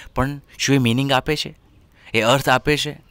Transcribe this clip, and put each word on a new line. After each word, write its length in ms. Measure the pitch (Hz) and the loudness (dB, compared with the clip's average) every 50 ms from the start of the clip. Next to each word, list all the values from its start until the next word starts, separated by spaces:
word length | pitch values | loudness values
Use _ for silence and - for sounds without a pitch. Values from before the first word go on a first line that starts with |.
| - - - | -20 -8 -4
પણ 260 | 123 127 139 143 143 - _ - - | -4 -4 -4 -6 -10 -14 _ -10 -4
શું 180 | - - 139 | -2 0 2
એ 20 | 139 | 2
મીનિંગ 340 | 127 117 117 127 139 139 | 2 2 2 0 0 0
આપે 240 | 135 127 - - 151 | 0 0 0 -2 -4
છે? 200 | 151 - - 156 _ _ _ _ _ _ _ _ _ - - - | -4 -6 -10 -14 _ _ _ _ _ _ _ _ _ -10 -4 -2
એ 60 | 113 | 0
અર્થ 280 | 107 113 131 139 - 143 | 2 2 2 2 2 2
આપે 280 | 127 127 - 147 151 | 2 2 2 0 -2
છે? 200 | 143 - 147 143 - - _ | 0 -2 -6 -10 -14 -16 _